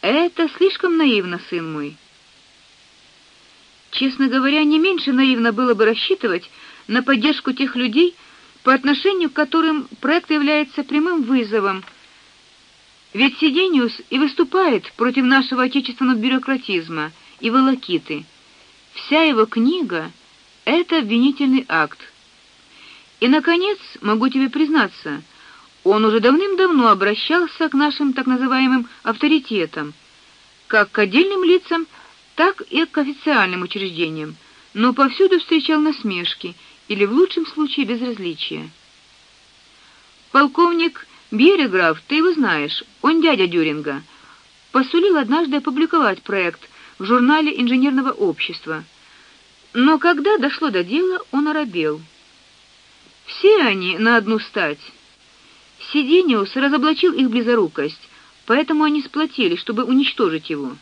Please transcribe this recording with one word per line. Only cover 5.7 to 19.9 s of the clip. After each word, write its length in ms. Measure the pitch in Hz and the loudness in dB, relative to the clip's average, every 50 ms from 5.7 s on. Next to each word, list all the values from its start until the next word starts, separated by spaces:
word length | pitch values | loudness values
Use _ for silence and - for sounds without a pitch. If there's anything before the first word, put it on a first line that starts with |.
| 233 | 2
бы 120 | 196 220 | 2 2
рассчитывать 640 | 214 226 220 - - - - - 226 180 180 - - - - - - - - - - | 2 2 0 -2 -2 -2 -2 -2 -4 -4 -4 -6 -10 -20 -20 -20 -20 -20 -20 -10 -2
на 160 | 208 247 254 | -2 -2 2
поддержку 500 | 262 269 240 208 302 294 - - - 254 | 2 0 2 2 0 -2 -2 -4 -6 -4
тех 220 | 254 277 262 - | -4 -4 -4 -2
людей, 400 | 247 247 247 208 269 349 349 - _ - - - - - - _ _ _ | -4 -4 -2 2 2 2 2 2 _ -20 -20 -20 -20 -20 -20 _ _ _
по 100 | 254 262 | 2 2
отношению 560 | 269 269 269 294 277 - 392 403 370 349 294 | 2 4 0 0 2 2 0 0 0 -2 -2
к 40 | 262 | 0
которым 540 | - 302 277 - 330 330 320 311 302 262 - - - | -2 -4 0 0 0 0 2 0 -2 -6 -8 -14 -8
проект 280 | - - 311 349 339 - | -2 0 0 0 0 -2
является 520 | 320 302 294 277 302 302 302 285 - - 285 | -2 0 0 0 0 0 -2 -2 -6 -10 -8
прямым 400 | 285 - 294 302 339 359 330 262 | -4 -2 -2 0 0 0 -2 -2
вызовом. 600 | 220 262 254 233 202 208 226 196 196 190 190 190 - - _ _ _ _ _ _ _ _ _ _ _ _ _ _ _ _ _ _ _ _ _ _ _ _ | 0 0 0 0 0 -2 -2 -2 -2 -4 -6 -10 -16 -20 _ _ _ _ _ _ _ _ _ _ _ _ _ _ _ _ _ _ _ _ _ _ _ _
Ведь 260 | 202 254 277 - - | -2 -2 -2 -2 -2
Сидениус 540 | 311 311 262 320 370 381 339 277 240 233 233 - - _ | -2 -2 0 0 -2 0 0 0 -2 -2 -4 -8 -14 _
и 100 | - 262 | -4 -2
выступает 720 | 294 285 262 - 339 262 - 370 381 339 254 190 - - - | -2 -2 0 -2 -4 -2 0 -2 0 0 0 -2 -4 -8 -6
против 300 | - 214 247 254 269 262 | -4 -4 -2 0 0 0
нашего 400 | 247 262 269 262 262 262 247 254 | 2 2 2 0 0 -2 -2 -2
отечественного 540 | 254 254 285 262 - 240 - 262 254 254 220 | 0 0 -2 -4 -4 -6 -2 0 0 0 0
бюрократизма 960 | 214 262 262 262 254 - 269 247 254 - 202 175 165 160 165 160 151 156 156 _ - - - _ | 0 -2 -2 -2 -2 -2 -4 -4 -4 -4 -4 -4 -4 -6 -6 -6 -6 -8 -10 _ -20 -20 -20 _
и 100 | - 226 | -6 -2
волокиты. 760 | 220 262 262 269 262 254 - - 180 160 - - 160 143 160 - _ _ _ _ _ _ _ _ _ _ _ _ _ | 0 2 2 2 0 -2 -4 -4 -4 -4 -4 -4 -10 -10 -12 -16 _ _ _ _ _ _ _ _ _ _ _ _ _
Вся 300 | - - - 277 311 330 | -18 -6 0 2 2 4
его 220 | 311 277 220 220 | 4 4 2 0
книга — 680 | 220 - 233 226 262 330 370 320 202 | 0 0 0 0 0 0 0 -4 -4